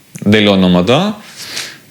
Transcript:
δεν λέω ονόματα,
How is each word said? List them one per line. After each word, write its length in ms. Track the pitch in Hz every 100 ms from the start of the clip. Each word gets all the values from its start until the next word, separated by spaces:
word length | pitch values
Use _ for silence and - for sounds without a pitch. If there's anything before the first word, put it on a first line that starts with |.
| _ -
δεν 220 | 101 107
λέω 80 | 104
ονόματα, 680 | 98 92 90 87 135 196 - - - - - - - -